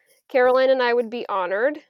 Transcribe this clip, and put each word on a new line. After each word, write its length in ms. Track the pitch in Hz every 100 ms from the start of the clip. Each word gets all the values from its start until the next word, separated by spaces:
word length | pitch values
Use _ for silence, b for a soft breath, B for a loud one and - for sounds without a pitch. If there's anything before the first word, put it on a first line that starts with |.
| b b _
Caroline 420 | 262 254 254 262
and 120 | 262
I 100 | 240
would 160 | 240 226
be 160 | 240 226
honored 500 | 196 180 202 269 302 -